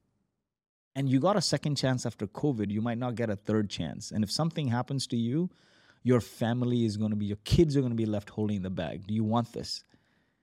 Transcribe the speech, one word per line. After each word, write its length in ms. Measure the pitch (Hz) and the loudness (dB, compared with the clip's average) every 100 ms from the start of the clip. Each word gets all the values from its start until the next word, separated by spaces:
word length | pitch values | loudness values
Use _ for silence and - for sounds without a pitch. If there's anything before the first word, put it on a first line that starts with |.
| _ _ _ _ _ _ _ _ _ 135 | _ _ _ _ _ _ _ _ _ -4
and 140 | 139 | 2
you 100 | 131 | 4
got 180 | 131 127 | 4 2
a 40 | |
second 340 | - 147 151 143 | 2 0 0 0
chance 300 | 131 123 120 | 0 0 -2
after 220 | - 101 | -6 -8
covid. 420 | - 147 120 101 | -2 -2 0 -2
You 120 | 104 | -2
might 160 | 117 117 | -2 -2
not 180 | 127 113 | -4 -2
get 140 | 113 | -2
a 60 | 98 | -2
third 340 | - 110 104 | 0 0 0
chance. 420 | - 80 50 - | -4 -6 -8 -6
And 120 | 98 | -2
if 80 | 101 | -2
something 360 | - 165 165 139 | 0 -2 -2 -2
happens 400 | 120 127 139 - | -2 -2 -4 -2
to 100 | 120 | -2
you, 320 | 117 147 180 - _ _ _ _ | 0 0 -2 -6 _ _ _ _
your 180 | 120 123 | 2 4
family 640 | - - 113 120 123 123 113 | 2 -2 -2 0 0 2 0
is 120 | 104 | 0
gonna 180 | 107 104 | -2 -2
be, 100 | 101 | -4
your 120 | 101 | -6
kids 340 | - - 160 139 | 2 6 6 4
are 40 | |
gonna 140 | 127 113 | 2 0
be 100 | 110 | 0
left 240 | 104 - | -2 -4
holding 300 | - 107 104 | -2 -2 0
the 80 | 92 | -2
bag. 380 | 90 82 67 95 | -4 -4 -6 -4
Do 60 | |
you 100 | 110 | -2
want 300 | 107 117 113 | 2 2 0
this?" 300 | - - - - _ _ _ _ _ | -6 -8 -10 -12 _ _ _ _ _